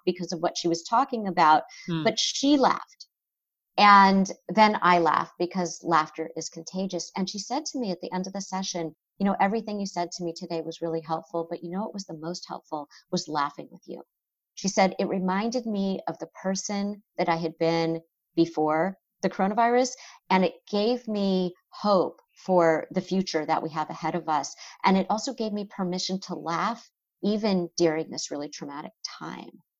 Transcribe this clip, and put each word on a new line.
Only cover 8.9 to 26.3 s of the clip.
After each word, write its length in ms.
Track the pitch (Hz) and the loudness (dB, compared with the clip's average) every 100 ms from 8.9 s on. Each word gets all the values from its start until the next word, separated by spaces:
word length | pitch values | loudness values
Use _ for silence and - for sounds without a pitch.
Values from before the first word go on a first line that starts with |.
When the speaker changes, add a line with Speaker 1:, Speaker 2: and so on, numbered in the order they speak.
| - _ - | -10 _ -2
Speaker 1:
"You 60 | 196 | 0
know, 100 | - | 2
everything 380 | 196 226 220 208 | 0 0 -4 -6
you 60 | 196 | -6
said 240 | 175 175 | -6 -6
to 120 | - | -6
me 80 | 170 | -8
today 280 | 165 175 165 | -8 -8 -6
was 180 | 160 165 | -6 -8
really 200 | 165 165 | -6 -6
helpful, 460 | 156 160 - 170 165 | -4 -8 -6 -8 -6
but 140 | 170 | -8
you 80 | 170 | -8
know 120 | 185 | -8
what 120 | 220 | -8
was 100 | 202 | -10
the 100 | 190 160 | -12 -10
most 280 | 165 180 - | -10 -10 -12
helpful 400 | - - 151 143 - _ | -14 -10 -10 -10 -18 _
was 160 | 180 156 | -4 -2
laughing 400 | 151 143 - - | -4 -4 -6 -18
with 120 | - - | -18 -16
you." 160 | - - _ _ _ _ | -16 -18 _ _ _ _
She 140 | - 190 | -8 -4
said, 280 | 214 190 - | 2 2 0
"It 80 | 196 | -2
reminded 560 | 190 185 190 226 247 | -2 -2 -2 -2 -4
me 360 | 226 202 196 185 - | -4 -2 -2 -4 -6
of 100 | 165 | -10
the 80 | - - | -12 -8
person 600 | 190 190 - 202 202 208 _ - | -4 -4 -4 -4 -6 -8 _ -4
that 100 | 175 | -2
I 80 | 165 | 0
had 200 | 165 160 | -2 -2
been 440 | 165 165 165 165 - _ _ | 0 2 0 -2 -8 _ _
before 640 | - 165 - 156 156 185 190 _ _ | 0 0 2 2 2 0 -4 _ _
the 80 | 190 | -4
coronavirus, 640 | - 196 208 233 247 254 - - - - | 0 0 2 2 2 0 -4 -18 -10 0
and 140 | 190 | 2
it 100 | 180 - - | 2 -2 -4
gave 400 | 208 214 247 233 | -2 0 -2 -4
me 460 | 208 196 185 180 - _ | -2 2 2 0 -6 _
hope 500 | - 208 190 - - _ _ - | -4 2 4 2 -4 _ _ 2
for 400 | 180 165 156 - | 4 6 4 0
the 100 | - | -6
future 460 | - 190 185 160 151 | -2 -2 0 -2 0
that 160 | 156 | -2
we 80 | 160 | -2
have 200 | 156 156 | -4 -6
ahead 240 | 165 160 170 | -6 -4 -4
of 120 | 160 | -2
us. 260 | 151 139 - - - | -2 -2 -10 -20 -2
And 120 | 196 190 | 2 2
it 100 | 185 | 2
also 220 | 214 269 | -2 -4
gave 180 | 233 220 | -6 -4
me 120 | 208 202 | -6 -6
permission 540 | - 180 185 - 190 | -6 -4 -4 -4 -6
to 120 | - | -6